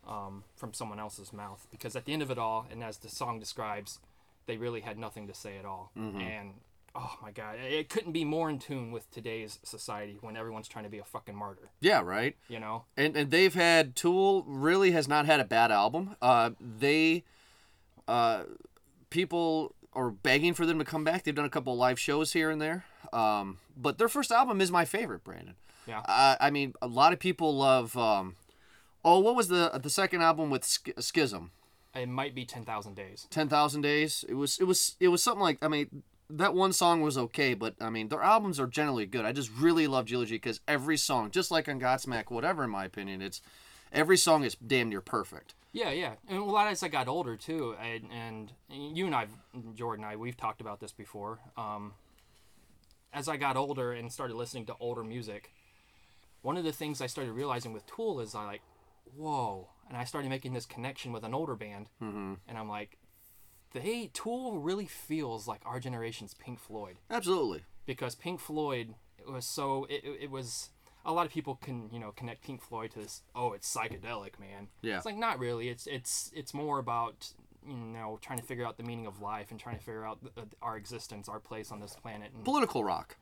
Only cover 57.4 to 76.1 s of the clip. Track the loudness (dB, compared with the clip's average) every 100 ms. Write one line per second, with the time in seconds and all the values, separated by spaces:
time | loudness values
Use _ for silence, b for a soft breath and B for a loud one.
57.4 | -4 -4 -6 -12 -14 -6 -4 -4 -6 -8
58.4 | -10 -12 _ _ _ _ -20 -12 -6 -2
59.4 | -2 -6 -14 _ -14 -10 -8 -6 -6 -6
60.4 | -6 -8 -8 -10 -10 -10 -10 -8 -6 -6
61.4 | -4 -8 -10 -14 -16 _ -8 -6 -8 -10
62.4 | -12 -12 -8 -10 -10 _ _ _ -20 -20
63.4 | -20 -20 _ -8 -6 -6 -8 -8 -6 -6
64.4 | -4 -4 -4 -4 -6 -12 -6 -4 -4 -6
65.4 | -8 -10 -8 -8 -6 -6 -8 -8 -16 -16
66.4 | -16 -16 -12 -12 -12 -16 _ -4 0 2
67.4 | 2 -2 -10 -16 -10 -6 -6 -6 -8 -8
68.4 | -6 -4 -2 -4 -6 -14 _ _ -14 -10
69.4 | -8 -4 -2 -2 -4 -8 -8 -12 -10 -10
70.4 | -8 -10 -12 _ b b -2 0 0 -4
71.4 | -8 -10 -10 -10 -10 -12 -12 -12 -12 -12
72.4 | -14 -14 -10 -10 -10 -12 -14 -16 _ -6
73.4 | -4 -4 -6 -6 -6 -8 -10 -10 -12 -18
74.4 | -18 -16 -18 _ -6 -4 -6 -4 -4 -2
75.4 | -4 -4 -6 -10 -10 -10 -6